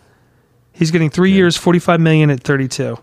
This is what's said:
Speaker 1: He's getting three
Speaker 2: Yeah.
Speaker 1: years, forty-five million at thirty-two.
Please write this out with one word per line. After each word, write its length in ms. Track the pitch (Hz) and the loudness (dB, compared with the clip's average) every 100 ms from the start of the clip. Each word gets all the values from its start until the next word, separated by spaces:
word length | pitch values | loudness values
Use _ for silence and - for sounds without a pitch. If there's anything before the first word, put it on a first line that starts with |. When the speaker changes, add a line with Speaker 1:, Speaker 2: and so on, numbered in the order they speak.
| _ _ _ _ _ _ _ | _ _ _ _ _ _ _
Speaker 1:
He's 180 | - 160 | -6 -2
getting 200 | 165 156 | -2 -2
three 200 | - 190 | 0 2
Speaker 2:
Yeah. 60 | 196 | 2
Speaker 1:
years, 180 | 175 - | 2 0
forty-five 440 | 175 175 - 165 | 0 0 2 0
million 300 | 160 156 147 | 2 2 2
at 120 | 131 | 0
thirty-two. 560 | - 139 131 - 123 113 | -2 -2 -4 -6 -8 -8